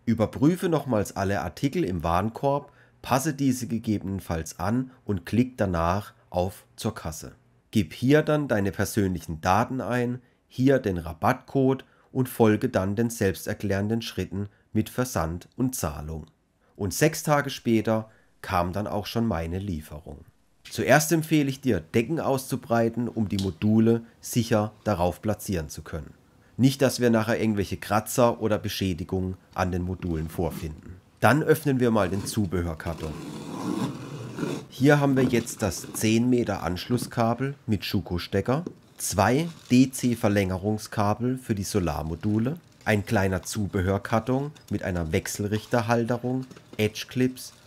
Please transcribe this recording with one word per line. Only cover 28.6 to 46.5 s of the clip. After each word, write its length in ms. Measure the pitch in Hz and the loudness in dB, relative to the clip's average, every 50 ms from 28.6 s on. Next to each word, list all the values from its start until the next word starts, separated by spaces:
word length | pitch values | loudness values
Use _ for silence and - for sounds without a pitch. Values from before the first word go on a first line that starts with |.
| - 104 - - 101 95 90 85 92 - 98 92 92 92 92 - _ _ - | -2 -4 -4 -2 -2 -2 -2 -2 -4 -4 -2 -2 -2 -4 -6 -8 _ _ -4
an 160 | - 92 90 | -2 -2 0
den 100 | 90 90 | 0 -2
Modulen 480 | 87 90 92 - - 90 82 80 80 78 | -2 -4 -6 -4 -4 -4 -2 -2 -4 -6
vorfinden. 680 | - - 87 78 - - - 78 78 - - 82 92 - _ _ _ _ | -4 -2 -4 -2 -4 -6 -8 -10 -10 -12 -16 -18 -20 -20 _ _ _ _
Dann 220 | - 110 123 151 | 4 6 6 6
öffnen 380 | 151 - 156 156 - 147 135 127 | 4 4 2 4 4 0 2 2
wir 100 | 123 120 | 2 4
mal 200 | 113 110 98 87 | 4 4 2 2
den 160 | 92 98 92 | 0 -4 -4
Zubehörkarton. 880 | - - 113 104 87 92 90 87 85 80 - - 87 82 78 78 78 76 - - - - - - - - - - - - - - - - - - - - - - - - - - - - - - - | -2 -2 -2 -2 0 0 -2 -2 -2 -4 -4 -6 -6 -6 -6 -8 -8 -8 -10 -12 -12 -12 -12 -12 -10 -10 -6 -4 -4 -2 -2 -4 -4 -6 -10 -12 -12 -12 -12 -12 -12 -8 -6 -6 -6 -6 -8 -10 -14
Hier 300 | - - 123 147 147 143 | -6 2 4 4 6 6
haben 180 | 139 139 135 | 4 2 4
wir 60 | 131 131 | 2 2
jetzt 400 | - 120 117 113 - - - 113 | 2 2 0 0 -2 -6 -2 -2
das 240 | 95 - - - - - | -2 -2 -4 -10 -10 -6
zehn 360 | - - 110 110 113 120 127 | 0 2 4 4 4 4 4
Meter 320 | 127 120 113 101 98 - | 2 2 2 0 -2 -4
Anschlusskabel 920 | - 82 90 92 - - 123 117 - - - 127 117 113 120 117 131 139 143 - _ | -2 -4 -4 -4 -2 -2 -2 -2 -2 -4 -2 0 2 2 2 0 -4 -6 -6 -8 _
mit 200 | - 110 92 - | -2 -2 -2 -2
Schuko-Stecker, 800 | - - 101 82 - 87 85 - - - 98 98 - 123 156 175 - - - - - - | -2 -2 -2 -2 -2 -4 -6 -4 -2 -2 0 0 0 -2 -2 -2 -8 -12 -14 -20 -20 -14
zwei 520 | - - - - 92 98 110 123 143 170 170 165 - - - | -8 -6 -2 2 4 4 4 4 2 0 -4 -8 -14 0 4
D-C-Verlängerungskabel 1700 | 123 127 131 131 - - - 123 120 117 - 104 101 104 98 92 92 87 92 104 107 104 - - - 113 104 101 104 - 117 127 131 127 | 6 6 6 6 2 -2 0 0 0 2 2 2 4 4 2 2 -2 -2 -2 -2 -2 -4 -6 -6 -2 0 0 0 0 0 0 -2 -2 -4
für 160 | - - 113 | -4 -4 -2
die 80 | 98 95 | -2 -2
Solarmodule, 960 | - - 104 87 80 73 76 76 78 82 80 - 104 104 113 113 127 160 175 - - - _ - | -2 0 0 0 0 -2 -4 -4 -6 -6 -4 -2 0 0 0 0 -2 -4 -6 -12 -20 -20 _ 0
ein 180 | - 110 104 98 | 0 0 2 2
kleiner 380 | - 113 101 95 95 95 87 | 2 2 2 2 2 0 -2
Zubehörkarton 1080 | - - - 110 104 85 - 101 87 95 95 101 - - 117 113 110 123 127 135 143 147 147 - - - | -4 -4 -4 -4 -4 -2 0 0 2 2 0 0 0 0 -2 0 0 0 -2 -2 -2 -4 -8 -14 -8 -6
mit 140 | 104 101 - | -6 -4 -2
einer 280 | 98 92 87 82 78 | -2 -2 -2 -2 0
Wechselrichterhalterung, 1300 | 80 98 - - - - 104 101 107 107 - - - 120 110 117 120 120 117 113 123 117 - 123 127 131 131 - | 0 -2 -2 -2 -6 -6 -2 -2 -2 -4 -2 0 -2 0 2 2 0 0 2 0 -2 -4 -2 -4 -4 -4 -6 -8